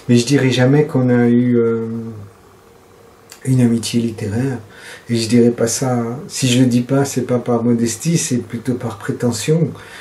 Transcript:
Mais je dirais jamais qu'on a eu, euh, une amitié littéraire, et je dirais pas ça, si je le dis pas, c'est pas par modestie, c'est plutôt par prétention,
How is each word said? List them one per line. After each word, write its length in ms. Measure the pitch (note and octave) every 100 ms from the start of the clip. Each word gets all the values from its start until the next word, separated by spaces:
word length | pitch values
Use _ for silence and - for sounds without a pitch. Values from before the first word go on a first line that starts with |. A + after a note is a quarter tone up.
| -
Mais 100 | A#2+
je 80 | A#2
dirais 240 | C#3 C3
jamais 340 | B2 B2+ D3 D3+
qu'on 240 | C3 B2
a 180 | A#2+ A#2+
eu, 300 | A#2+ B2 A#2+
euh, 300 | A#2 A2+ A2+ A2+ A2+ G#2+ G2+ - - - - - - - - - - - C3
une 160 | B2+
amitié 380 | A#2+ A2+ G#2+ A#2+
littéraire, 600 | A2+ G#2 G#2 A2 C3+ A#2 - - - - -
et 60 | A#2
je 120 | A2
dirais 220 | A#2+ A#2
pas 180 | A#2 A#2
ça, 360 | - C3 A#2+ A#2 B2+ G3+
si 200 | - B2+
je 120 | B2
le 60 | B2
dis 160 | A#2+
pas, 220 | A#2+ C#3
c'est 200 | C#3 C3
pas 160 | A#2 B2
par 240 | B2 A#2+
modestie, 540 | A#2 A#2 A2+ - E3 E3+
c'est 200 | - A#2+
plutôt 380 | - A#2 - A#2+
par 220 | A#2+ G#2
prétention, 720 | - A#2 B2 A2 - E3 C3 - - -